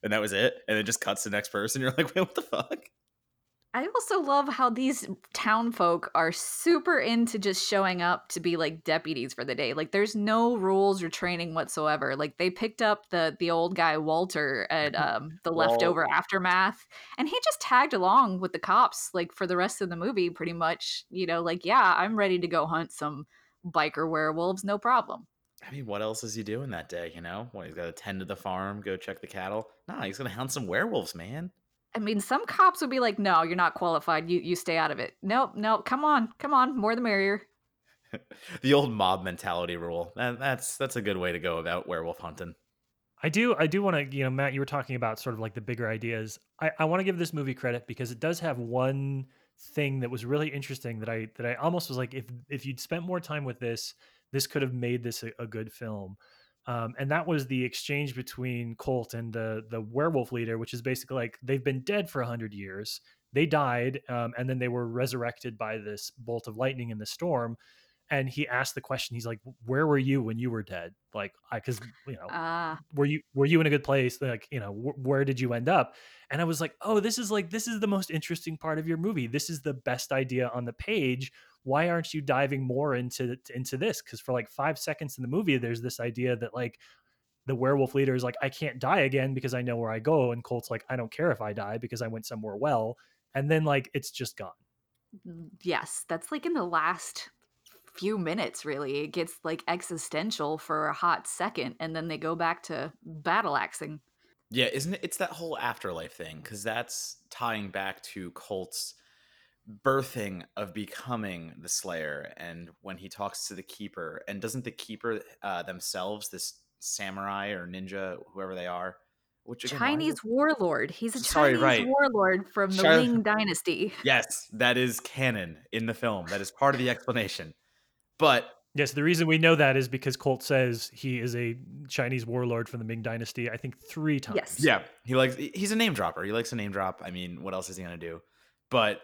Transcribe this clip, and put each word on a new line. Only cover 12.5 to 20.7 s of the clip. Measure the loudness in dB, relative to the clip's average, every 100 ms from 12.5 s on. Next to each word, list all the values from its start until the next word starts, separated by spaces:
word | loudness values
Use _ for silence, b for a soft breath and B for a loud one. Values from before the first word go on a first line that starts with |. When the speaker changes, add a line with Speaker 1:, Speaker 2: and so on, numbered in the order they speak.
| 0 -4 2
Speaker 2:
up | 2 2 0
the, | 2 2 2
the | 2
old | 2 2 4
guy, | 4 4
Walter, | 2 2 2 0 0 0 0
at, | 0 2
Speaker 1:
<laughs> | 2
Speaker 2:
um, | 0 0 -4 -6
the | -2
Speaker 1:
Walt. | 2 4
Speaker 2:
Leftover | 6 4 4 2
Aftermath, | 2 2 0 4 4 4 0 -10 B B -4
and | -2
he | 0
just | 0 0
tagged | 4 6 6
along | 4 6 8 6 2
with | -2
the | -2
cops, | 4 6 6 2 -4
like, | -2 -2
for | -2 0
the | 2
rest | 0 0
of | -4
the | -2
movie, | -2 0 0
pretty | 0 -6
much. | 0 0